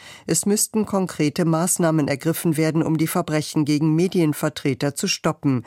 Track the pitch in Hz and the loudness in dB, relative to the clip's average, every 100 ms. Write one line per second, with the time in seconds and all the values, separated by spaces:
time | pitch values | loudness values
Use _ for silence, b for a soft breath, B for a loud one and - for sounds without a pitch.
0 | B B B - 208 208 - 220 202 196 | B B B -2 2 0 0 -2 0 0
1 | 185 - 151 160 170 160 180 - 170 156 | -2 0 -2 2 0 2 0 2 2 2
2 | 139 139 160 160 175 151 160 156 151 156 | 2 0 -2 0 0 2 2 2 0 0
3 | 160 180 160 151 - 160 147 147 160 156 | 0 -2 -2 -2 -2 -2 0 2 2 2
4 | 180 185 156 143 156 - 147 127 143 - | 2 2 0 0 -4 -2 -4 -2 -2 -2
5 | 190 - 165 151 143 127 | -4 -2 -2 -2 0 -2